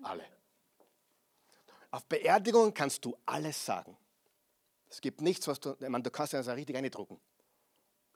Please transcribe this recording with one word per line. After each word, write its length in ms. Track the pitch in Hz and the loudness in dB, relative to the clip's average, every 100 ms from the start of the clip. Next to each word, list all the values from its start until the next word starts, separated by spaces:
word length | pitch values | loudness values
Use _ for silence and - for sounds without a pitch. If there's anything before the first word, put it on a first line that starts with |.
Alle. 240 | 104 90 - - _ _ _ _ _ _ _ _ _ _ _ _ _ - - | -10 -10 -12 -20 _ _ _ _ _ _ _ _ _ _ _ _ _ -20 -14
Auf 140 | 131 - | -12 -2
Beerdigungen 680 | 151 156 196 202 226 220 | 2 6 6 8 8 6
kannst 320 | - 139 - 120 | 4 0 -2 -6
du 100 | - - | -6 -4
alles 380 | 135 156 143 - | -4 -4 -4 -2
sagen. 300 | 92 87 92 _ _ _ _ _ _ _ _ _ | -4 -4 -18 _ _ _ _ _ _ _ _ _
Es 140 | - | -8
gibt 200 | 135 - | -6 0
nichts, 260 | 156 - - | 0 0 -2
was 120 | 139 | -4
du, 120 | 147 | -6
ich 180 | 139 131 | -8 -4
meine, 140 | 123 | -4
du 80 | 120 | -4
kannst 220 | - 147 | -4 -2
ja 60 | 139 | -2
das 120 | 123 123 | -4 -6
richtig 200 | 147 131 | -6 -4
eindrucken. 440 | 135 - 98 92 _ _ _ _ _ _ _ _ _ | -4 -6 -12 -16 _ _ _ _ _ _ _ _ _